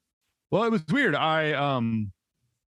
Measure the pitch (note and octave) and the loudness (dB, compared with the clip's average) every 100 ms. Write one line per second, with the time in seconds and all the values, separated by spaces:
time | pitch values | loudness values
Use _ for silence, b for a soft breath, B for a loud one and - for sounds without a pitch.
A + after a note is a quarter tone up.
0 | _ _ _ _ _ F3 A3+ A3+ D#3 A#3+ | _ _ _ _ _ 0 0 0 0 0
1 | B3 C#3+ D#3 D#3+ D3+ C#3+ C#3+ C3+ A#2 A2 | 0 0 0 0 0 0 0 0 -2 -2
2 | G#2 - _ _ _ _ _ | -4 -10 _ _ _ _ _